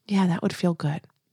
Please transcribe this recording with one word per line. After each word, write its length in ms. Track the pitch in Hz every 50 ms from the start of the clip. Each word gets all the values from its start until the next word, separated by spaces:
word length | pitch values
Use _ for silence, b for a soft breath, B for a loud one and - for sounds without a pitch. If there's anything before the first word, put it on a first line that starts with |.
| _
Yeah, 220 | - 202 196 190 180
that 160 | 170 - -
would 100 | - -
feel 220 | - - 175 170
good. 260 | - - 147 151 170 - - _ _ _ _